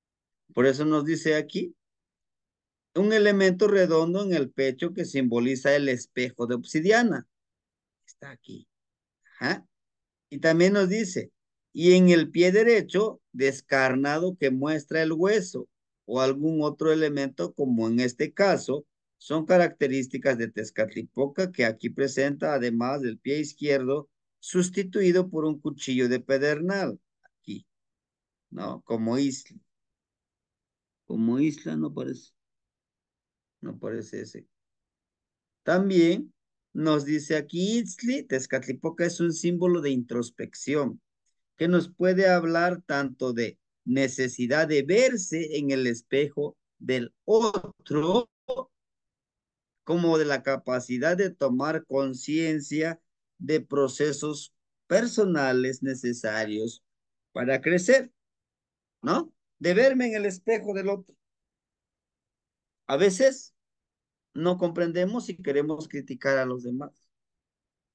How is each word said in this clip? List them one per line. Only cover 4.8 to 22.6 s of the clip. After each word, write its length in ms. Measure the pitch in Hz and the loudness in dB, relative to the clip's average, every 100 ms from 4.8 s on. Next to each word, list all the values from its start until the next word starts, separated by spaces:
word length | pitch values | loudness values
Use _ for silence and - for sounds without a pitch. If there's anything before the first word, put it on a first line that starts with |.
| 175 | -6
que 100 | 185 | -6
simboliza 720 | 160 139 127 117 123 131 139 | -4 -2 0 2 0 0 2
el 140 | 143 139 | 2 2
espejo 580 | 123 - - 123 - 120 | -4 -6 -6 -6 -4 -4
de 80 | |
obsidiana. 720 | 120 - 156 175 226 240 139 - _ _ _ _ _ _ _ _ | -4 -4 -2 2 4 2 -2 -8 _ _ _ _ _ _ _ _
Está 240 | _ 139 | _ -20
aquí. 380 | 131 - - - _ _ _ _ _ _ | -20 -20 -20 -20 _ _ _ _ _ _
Ajá. 340 | - 123 196 - _ _ _ _ _ _ | -8 -6 -6 -10 _ _ _ _ _ _
Y 80 | 143 | 0
también 360 | 165 165 185 | 2 6 4
nos 140 | 202 185 | 4 2
dice, 440 | 214 202 123 95 _ _ _ _ | 0 -2 -6 -8 _ _ _ _
y 220 | 147 175 | 2 6
en 160 | 180 180 | 8 8
el 200 | 170 151 | 6 4
pie 220 | 165 180 | 2 4
derecho, 680 | 196 226 220 - 185 269 - _ | 6 6 4 2 0 0 -4 _
descarnado 1040 | 123 135 135 - 135 131 131 139 156 180 180 | -2 -2 -2 -2 2 2 2 0 0 -2 0
que 140 | 139 | -2
muestra 500 | 131 147 156 143 160 | 0 -2 -2 -2 -2
el 100 | 160 | 0
hueso 560 | 160 190 214 185 127 - _ _ _ | 0 2 0 -2 -12 -14 _ _ _
o 160 | - 123 | -6 -2
algún 420 | 131 139 156 160 | 0 0 -2 0
otro 300 | 151 147 156 | -2 0 0
elemento, 600 | 156 156 143 139 - 170 | 2 0 -2 -6 -6 -8
como 360 | - 135 117 113 | -4 -2 0 2
en 100 | 117 | 0
este 340 | 123 - 147 | 0 -2 -6
caso, 540 | - 196 - - 143 - _ _ _ | 0 2 2 -2 -6 -8 _ _ _
son 260 | - 156 | -6 -4
características 920 | 156 180 175 - 139 135 127 135 139 120 | 4 4 4 0 -2 -2 -4 -2 -2 0
de 140 | 113 | -4
Tezcatlipoca 960 | 107 104 - 107 - - - 139 143 185 | -6 -8 -4 -4 -4 -10 -4 -4 -2 -4
que 140 | 180 | 0
aquí 260 | 113 110 117 | -2 -2 -8
presenta, 640 | - 135 135 139 143 160 | -2 -2 0 -2 -2 -2
además 460 | 139 | -2